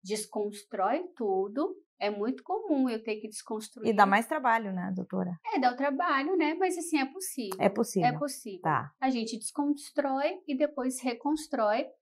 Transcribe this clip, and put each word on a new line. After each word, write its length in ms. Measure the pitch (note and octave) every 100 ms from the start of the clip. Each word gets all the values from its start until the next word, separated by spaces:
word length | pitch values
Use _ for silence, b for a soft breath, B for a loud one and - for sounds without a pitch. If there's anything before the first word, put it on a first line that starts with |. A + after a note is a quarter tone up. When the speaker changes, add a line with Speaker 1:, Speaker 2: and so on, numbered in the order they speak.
Speaker 1:
Desconstrói 1000 | F#3+ G#3 - G#3+ G#3 G#3 - G3+ F#3+ C#4 F4+ -
tudo. 600 | A3 F#3+ G3 A3+ E4+ F#4+ _ _
É 100 | G#3
muito 320 | G#3 G#3+ C4
comum 440 | - G4 A4 C#4+ C4
eu 140 | A3+
ter 140 | A3+ G#3+
que 120 | A3
desconstruir. 600 | G#3+ - A3 G#3+ - A3
Speaker 2:
E 40 |
dá 140 | G#3 G3
mais 200 | G3+ A#3
trabalho, 460 | D#4 B3+ A3+ G#3
né, 200 | F#3 F#3
doutora? 360 | F#3 F3+ F#3 F3+ F3 -
Speaker 1:
É, 60 | G4
dá 140 | B3+
o 40 | B3
trabalho, 600 | C#4 C#4 F4 C#4 C#4+ F#4
né? 180 | D4+
Mas 240 | E4 F#4 E4+
assim, 200 | E4 D4+
é 60 | C4+
possível. 500 | F#4+ - - G#3 F#3+
Speaker 2:
É 80 | G3
possível. 400 | G3+ A3+ G3 A#3+
Speaker 1:
É 40 | B3
possível. 420 | C#4+ - A3 F#3
Speaker 2:
Tá. 300 | E3+ D3 C#3+ _
Speaker 1:
A 100 | C4+
gente 260 | B3 A3+ A#3
desconstrói 1040 | - - C#4+ D4 - - C#4 C4 D4 F#4 -
e 100 | C4
depois 440 | D4 D4+ B3+ B3+
reconstrói 840 | B3+ A#3 C#4+ D#4 - B3+ G#3+ A3 - -